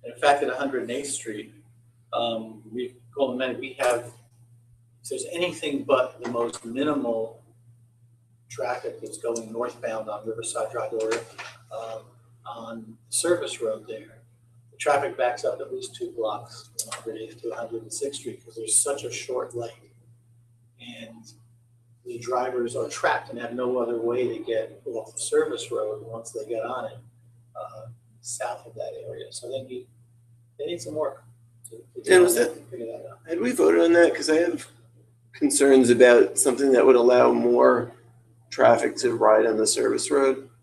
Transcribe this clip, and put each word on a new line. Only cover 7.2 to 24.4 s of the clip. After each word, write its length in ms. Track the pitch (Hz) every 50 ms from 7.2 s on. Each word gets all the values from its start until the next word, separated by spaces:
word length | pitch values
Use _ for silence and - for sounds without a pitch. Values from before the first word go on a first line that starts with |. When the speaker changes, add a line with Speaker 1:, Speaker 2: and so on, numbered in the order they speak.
| 113 110 - - _ _ _ _ _ _ _ _ _ _ _ _ _ _ _ _ _ _ _ _ _ _
Speaker 1:
traffic 520 | - 110 123 123 123 123 - 113 107 110
that's 180 | 110 107 - -
going 320 | - 120 117 117 113 107
northbound 580 | 113 117 123 123 120 - 123 117 110 110 107 107
on 160 | 104 104 110
Riverside 440 | 113 110 117 113 - - 120 110 110
Drive 220 | 117 117 110 107
or, 200 | 117 110 110 110 113 117 113 - - - - - - - - _ 113
um, 260 | 113 113 113 113 113 113 - _ _ _ _ _ _ _
on 500 | - 117 117 113 113 117 113 110 - - _ _ _
Service 520 | - - - 170 170 - - - - -
Road 260 | 117 110 110 - - -
there, 300 | 113 107 - - - - _ _ _ _ _ _ _ - _ _
the 60 | _
traffic 400 | _ - 147 143 139 - - -
backs 280 | - 123 120 120 - -
up 140 | - - -
at 120 | - -
least 240 | - - - - -
two 160 | - 359 -
blocks 580 | - 117 110 107 104 - - - - - - - _ -
from 140 | - -
a 40 | -
hundred 260 | - - 113 110 113
eighth 200 | 113 110 - -
to 60 | - 117
a 80 | 110
hundred 260 | 120 117 113 117 113
and 100 | 113 -
sixth 280 | - - 143 139 - -
Street 240 | - - - - _
'cause 100 | 117 -
there's 220 | - 147 - -
such 260 | - - 143 139 143 -
a 60 | -
short 460 | - - - - 123 123 - - -
lane. 140 | 120 117 113 - - - _ _ _ _ _ _ _ _ _ _ _ _ _ _ _ _ _ _ _
And 440 | 117 - - - - - 226 226 220 - - _ _ _ _ _ _ _ _ _ _ _ _ _ _
the 120 | 123 120 117
drivers 580 | 120 120 131 127 127 131 127 123 120 117 120
are 100 | 127 113 -
trapped 420 | - - - 156 143 - - -
and 80 | 123 120
have 140 | 120 117 120
no 240 | 123 127 123 127 123
other 200 | 117 117 120 113
way 300 | 113 120 120 127 123 113
to 160 | 113 107